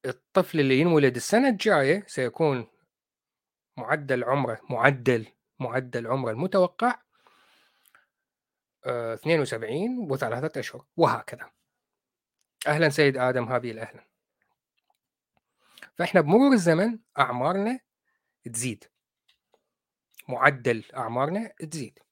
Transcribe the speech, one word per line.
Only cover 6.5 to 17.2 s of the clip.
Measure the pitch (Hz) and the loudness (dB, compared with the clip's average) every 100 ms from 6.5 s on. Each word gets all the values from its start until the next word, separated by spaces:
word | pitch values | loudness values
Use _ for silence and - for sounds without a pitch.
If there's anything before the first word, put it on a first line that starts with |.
| 196 180 - 240 247 _ _ _ _ _ _ _ _ _ _ _ _ _ _ _ _ _ _ | 2 2 0 -2 -2 _ _ _ _ _ _ _ _ _ _ _ _ _ _ _ _ _ _
آه، | 127 123 117 | -8 -6 -6
اثنين | 113 151 165 | -6 0 0
وسبعين | 135 113 110 139 220 254 175 | 0 -4 -6 -4 -4 -6 -6
وثلاثة | 131 120 117 151 143 | -4 -4 -4 -6 -8
أشهر، | 113 - _ - | -10 -14 _ 2
وهكذا. | 156 117 - - - _ _ _ _ _ _ _ _ _ _ _ 143 | 2 2 -8 -18 -18 _ _ _ _ _ _ _ _ _ _ _ -2
أهلًا | 151 160 | 2 2
سيد | 143 143 131 | 4 2 4
آدم، | 127 127 | 0 0
هابيل، | 117 123 120 110 | -2 -4 -6 -12
أهلًا. | 110 - _ _ _ _ _ _ _ _ _ _ _ _ _ _ _ _ _ - - | -14 -18 _ _ _ _ _ _ _ _ _ _ _ _ _ _ _ _ _ -20 -20
فإحنا | - 170 185 | -6 2 2
بمرور | 151 208 277 | 6 6 6
الزمن | 247 170 160 220 226 _ | 4 4 2 0 -4 _
أعمارنا | - | -2